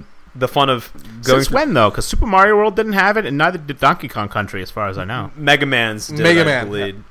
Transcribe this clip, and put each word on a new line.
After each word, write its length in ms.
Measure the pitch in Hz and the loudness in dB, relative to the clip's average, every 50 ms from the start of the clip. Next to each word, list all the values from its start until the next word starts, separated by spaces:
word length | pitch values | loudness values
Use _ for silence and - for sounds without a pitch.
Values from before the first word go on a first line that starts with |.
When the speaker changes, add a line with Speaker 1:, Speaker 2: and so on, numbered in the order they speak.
| - - - - - - - | -8 -14 -20 -20 -20 -20 -6
Speaker 1:
the 140 | 131 127 120 | -4 -4 -2
fun 200 | - 147 139 135 | 0 0 2 2
of 240 | 131 120 - - - - - - 113 117 117 | 0 -2 -4 -8 -14 -16 -16 -16 -16 -8 0
going 0 | |
Speaker 2:
Since 240 | 120 131 135 135 - | 2 2 2 2 2
Speaker 1:
through 60 | 226 | 2
Speaker 2:
when, 180 | 262 311 294 185 | 0 0 2 4
though? 160 | 131 110 101 | 4 4 4
'Cause 140 | - - - | 2 0 -4
Super 220 | - - - - | -2 0 0 0
Mario 300 | 233 190 185 196 208 214 | 4 4 4 6 6 6
World 180 | 208 214 220 190 | 4 2 2 0
didn't 160 | 214 220 220 202 | 0 -2 0 0
have 220 | 190 185 202 214 | 2 2 2 2
it, 80 | 220 208 | 0 -2
and 140 | 123 139 143 | -2 0 0
neither 180 | 156 175 185 175 | 0 0 0 -2
did 200 | 147 143 139 - | -8 -10 -6 2
Donkey 280 | 131 139 175 - - 127 | 2 2 2 2 -4 -8
Kong 200 | - 113 104 101 | -8 -6 -6 -4
Country, 320 | - 107 101 92 - 95 | -4 -4 -6 -4 -6 -10
as 100 | 92 - | -10 -10
far 180 | - 110 104 98 | -8 -6 -6 -6
as 100 | 95 98 | -6 -6
I 60 | 92 | -8
know. 260 | 95 120 123 101 - - | -6 -6 -8 -8 -10 -10
Speaker 1:
Mega 280 | 151 147 143 147 143 143 | -4 2 2 2 2 2
Man's 440 | 139 131 120 117 110 107 107 - - | 0 0 0 0 -2 -4 -6 -8 -10
did, 100 | 151 151 | -6 0
Speaker 3:
Mega 240 | 156 170 170 170 160 | 2 4 4 4 4
Speaker 1:
I 20 | |
Speaker 3:
Man. 220 | 151 139 123 113 | 2 0 0 -2
Speaker 1:
believe. 380 | 101 101 104 98 98 98 104 - - | -4 -4 -4 -6 -6 -8 -12 -16 -18